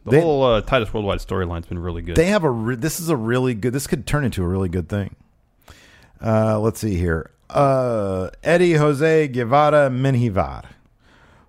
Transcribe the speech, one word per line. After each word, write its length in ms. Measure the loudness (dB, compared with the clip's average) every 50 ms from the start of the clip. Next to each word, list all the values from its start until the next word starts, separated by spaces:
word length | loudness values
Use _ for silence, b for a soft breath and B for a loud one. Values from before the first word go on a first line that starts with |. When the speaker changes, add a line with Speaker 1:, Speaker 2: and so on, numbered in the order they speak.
| _
Speaker 1:
The 80 | 2 4
Speaker 2:
They 80 | 4
Speaker 1:
whole, 240 | 4 4 2 2 2
uh, 160 | 4 2 2
Titus 340 | 2 2 0 0 0 0 -4
Worldwide 240 | -4 -2 -2 -4 -4
storyline's 480 | -6 -6 -4 -4 -4 -4 -6 -8 -10
been 140 | -10 -10 -8
really 220 | -8 -8 -8 -8 -8
good. 120 | -2 0
Speaker 2:
They 120 | 0 2
have 180 | 2 0 0 0
a 60 | 0
re-, 260 | -2 -2 -4 -4 -4
this 240 | -4 -4 -4 -6 -4
is 80 | -4 -2
a 80 | -2
really 380 | -2 0 0 0 0 0 0 -2
good, 180 | -2 -2 -4 -4
this 160 | -4 -4 -4
could 180 | -6 -6 -4
turn 160 | -2 -2 -2 -2
into 200 | -2 -2 -2 -2
a 20 |
really 220 | -2 -2 -2 -2 -2
good 200 | -2 -4 -6 -4
thing. 280 | -6 -6 -6 -8 -12 -16 _ _ _ _ _ _ _ B B B B B B B B B B B B -8 -4
Uh, 360 | 0 0 2 2 2 0 0
let's 180 | 0 -2 -2 -2
see 160 | -4 -4 -2
here. 360 | 0 0 0 0 -2 -4 -8 _ _ _ -6
Uh, 840 | 0 0 2 2 2 0 0 -2 -2 -2 -2 -2 -4 -4 -6 -6 -10 -6 -2
Eddie 300 | 0 2 4 4 4 4
Jose 520 | 4 4 4 2 2 2 2 4 4 2 2
Guevara 600 | 0 -2 0 2 4 4 4 6 4 4 4 2
Menjivar. 720 | 2 0 0 0 2 2 0 0 0 0 -2 -2 -4 -10 -16 -18 -20 -20 _ _ _ b b b b b b b b b b